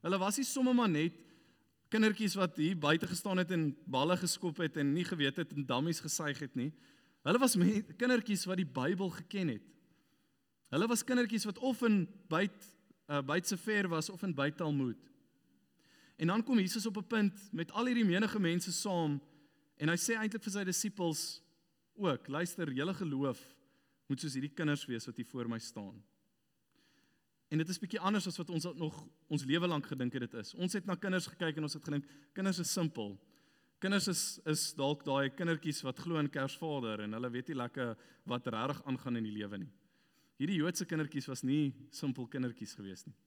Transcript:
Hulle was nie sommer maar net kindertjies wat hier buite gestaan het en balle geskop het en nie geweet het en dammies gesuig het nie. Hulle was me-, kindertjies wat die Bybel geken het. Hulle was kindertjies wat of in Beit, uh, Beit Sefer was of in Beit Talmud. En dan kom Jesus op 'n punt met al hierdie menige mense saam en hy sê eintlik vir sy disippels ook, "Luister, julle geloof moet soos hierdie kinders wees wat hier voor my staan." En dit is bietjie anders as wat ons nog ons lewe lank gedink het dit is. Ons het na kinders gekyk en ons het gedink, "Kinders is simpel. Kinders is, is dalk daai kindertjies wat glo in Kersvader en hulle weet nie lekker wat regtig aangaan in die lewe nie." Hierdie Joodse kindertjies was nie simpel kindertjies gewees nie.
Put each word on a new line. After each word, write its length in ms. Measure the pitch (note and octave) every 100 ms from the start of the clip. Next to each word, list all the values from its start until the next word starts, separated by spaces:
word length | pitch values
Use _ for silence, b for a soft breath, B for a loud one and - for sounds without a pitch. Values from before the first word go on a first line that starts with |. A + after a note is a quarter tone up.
Hulle 140 | E3 F#3+
was 180 | F#3+ G#3+
nie 80 | B3+
sommer 300 | C#4 B3+ B3
maar 140 | A3+
net 240 | D3+ E3 - B B B B B _ _
kindertjies 460 | A3 A3 G#3+ G#3 G3
wat 220 | F#3 -
hier 200 | D3+ F3+
buite 300 | D3 D#3+ -
gestaan 300 | F3+ G3+ F#3
het 140 | F3+
en 240 | F3+ D#3 - -
balle 320 | B2+ D3+ F3+
geskop 400 | F3 - F3+ D#3
het 200 | D#3+ D#3
en 160 | C#3+
nie 100 | D#3
geweet 340 | E3+ F3 C#3 C#3
het 160 | D#3+
en 120 | D3 C3+
dammies 340 | B2 D#3+ D#3+
gesuig 400 | D3+ - D3+ C3+
het 160 | C#3 B2+
nie. 160 | C3+ - B B B B
Hulle 160 | C#3+ A#3
was 160 | C4 F#3+
me-, 260 | F3 G#3+ - -
kindertjies 480 | B3 B3 A3+ G3+ F3+
wat 120 | F#3
die 80 | D#3+
Bybel 440 | B2+ C3+ F3+ F#3+
geken 380 | E3+ - G3 E3+
het. 180 | G#2+ - - _ b b b b b _ _ _
Hulle 140 | C#3 A3+
was 120 | A#3 -
kindertjies 400 | B3 A#3 A3 G#3+
wat 120 | F#3+
of 180 | C4 A#3 A#3
in 140 | G#3 E3 - -
Beit, 280 | D#3 G3 - - _ _ _ -
uh, 140 | C#3+
Beit 240 | C3+ E3 F3
Sefer 400 | F#3 - G#3 F#3+
was 220 | D#3+ D#3
of 140 | F#3
in 120 | G3 C#3+
Beit 220 | C#3+ D3+
Talmud. 420 | D#3+ C#3+ B2+ A2 - _ _ _ _ _ _ _ b b b b
En 100 | D#3+
dan 160 | G#3
kom 160 | A3+ A#3+
Jesus 260 | F#3 A#3 A3
op 120 | G3+
'n 100 | F3+
punt 460 | A3+ G#3 - -
met 180 | D#3+ E3+
al 140 | G#3 B3
hierdie 200 | A#3+ G#3+
menige 340 | F3+ G#3+ G#3+
mense 320 | F3 E3+ -
saam 500 | E3 G#3 F3 D#3+ C#3+ b b b b b _
en 120 | D3+
hy 60 | E3+
sê 220 | - A3+
eintlik 260 | G#3+ A3
vir 80 | -
sy 120 | G3
disippels 760 | F#3 F3+ G#3+ G3 E3+ D3+ - - _ _ _ _ _ -
ook, 320 | F#3+ B2+ -
"Luister, 440 | C#3+ F3 - D#3+
julle 220 | C3 D#3+
geloof 640 | F3+ F3 C3+ C#3 A#2+ - - b b b b _
moet 120 | C#3
soos 140 | -
hierdie 200 | C3 C#3+
kinders 320 | - D#3 D3 -
wees 200 | A#2 A#2+
wat 100 | A#2
hier 100 | A#2
voor 220 | B2+ A#2
my 120 | A2+
staan." 440 | - - G2+ G#2+ - _ _ _ _ _ _ b b b b b b _ _
En 100 | D#3
dit 120 | D#3+
is 100 | F3+
bietjie 200 | G3 G#3+
anders 280 | F#3 G#3 F#3
as 100 | E3+
wat 120 | E3
ons 140 | E3 - C#3+
nog 320 | D#3 D3 - _ _
ons 160 | D3+
lewe 240 | C3 D#3+ F3+
lank 180 | D#3 C#3
gedink 280 | C3+ B2
het 80 | B2+
dit 120 | A#2+
is. 200 | A#2+ G2+
Ons 200 | - F3+
het 120 | G3+ F#3
na 100 | F3
kinders 320 | G3+ F#3 -
gekyk 300 | - E3+ D3+
en 60 |
ons 100 | D3+
het 100 | D3
gedink, 220 | - C#3+ C#3 B B
"Kinders 260 | - F#3+ F3
is 140 | F3
simpel. 440 | - D#3+ A#2 G#2 G2 _ b b b b b
Kinders 280 | F#3+ G3 G3
is, 320 | F3 - - D#3+
is 280 | D3+ -
dalk 320 | - C#3 C#3+ -
daai 240 | C#3 C3+
kindertjies 520 | C3 E3+ D#3 D#3+ C#3
wat 180 | C3 -
glo 180 | E3+ E3
in 120 | C#3+
Kersvader 680 | C#3+ C3+ - E3 C#3+ A#2 G#2+
en 140 | G#2
hulle 160 | A2 B2
weet 180 | A#2+ B2+
nie 80 | C#3
lekker 420 | A#2+ C#3 A#2+ A2 B B -
wat 220 | B2 B2
regtig 360 | A2 C3 C#3+
aangaan 320 | - B2+ B2+ A#2+
in 80 |
die 80 | A2
lewe 260 | G#2 G2+ G2+
nie." 140 | G2 - b b b b b _
Hierdie 220 | D3 F#3
Joodse 260 | D#3+ F3 F3
kindertjies 420 | D#3 D3 C#3 C3+
was 100 | B2+ B2+
nie 280 | D3 C#3+ - -
simpel 340 | - C#3+ B2+ A#2+
kindertjies 460 | C#3 B2+ - G#2+ -
gewees 280 | G2 F#2 -
nie. 80 | -